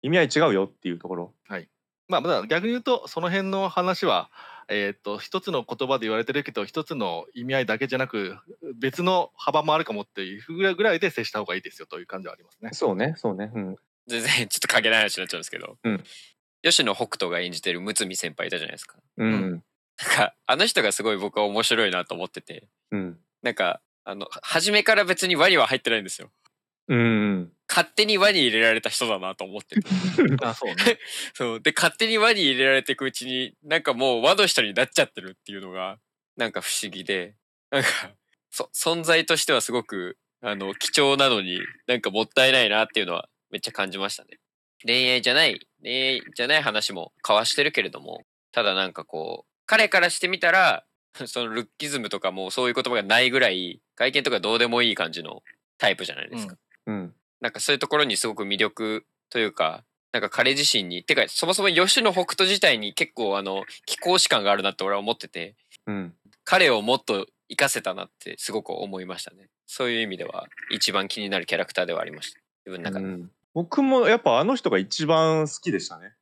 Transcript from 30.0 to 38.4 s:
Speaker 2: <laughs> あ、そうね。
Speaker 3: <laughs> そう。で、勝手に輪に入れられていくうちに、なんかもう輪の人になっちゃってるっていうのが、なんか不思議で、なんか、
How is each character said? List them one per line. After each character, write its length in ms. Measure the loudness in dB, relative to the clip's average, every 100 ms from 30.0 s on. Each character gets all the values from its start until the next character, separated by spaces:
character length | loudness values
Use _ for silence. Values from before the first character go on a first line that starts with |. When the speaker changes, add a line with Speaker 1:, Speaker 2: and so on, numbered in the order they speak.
| 0
Speaker 2:
<laughs> 280 | 2 4 2
あ、 80 | 0
そ 160 | -4 -6
う 60 |
ね。 0 | 2 2 2 -6
Speaker 3:
<laughs> 160 | -10 -10
そ 220 | -6 -6
う。 60 | 0
で、 100 | 0
勝 200 | 2 0
手 120 | 2 0
に 100 | 4
輪 160 | 4
に 80 | 4
入 160 | 2 4
れ 80 |
ら 80 | 4
れ 100 | 4
て 100 | 2
い 20 |
く 100 | -4
う 60 | -4
ち 140 | -6
に、 300 | -6 -6 -6 _
な 160 | -2 0
ん 20 |
か 120 | 0
も 260 | 2 2 4
う 40 |
輪 120 | 4
の 100 | 4
人 160 | 4 2
に 120 | 0
な 100 | 0
っ 60 | 2
ち 100 | 2
ゃ 40 |
っ 80 | 0
て 100 | -2
る 160 | -16 -16
っ 40 |
て 80 | -14
い 60 | -12
う 40 |
の 100 | -10
が、 280 | -8 -8 -10 _ _ _
な 140 | -6 -4
ん 20 |
か 100 | -4
不 180 | -4 -4
思 100 | -6
議 120 | -8
で、 320 | -4 -4 -4 _ _ _ _
な 100 | 0
ん 40 |
か、 60 | 0 -2 -8 _ _ _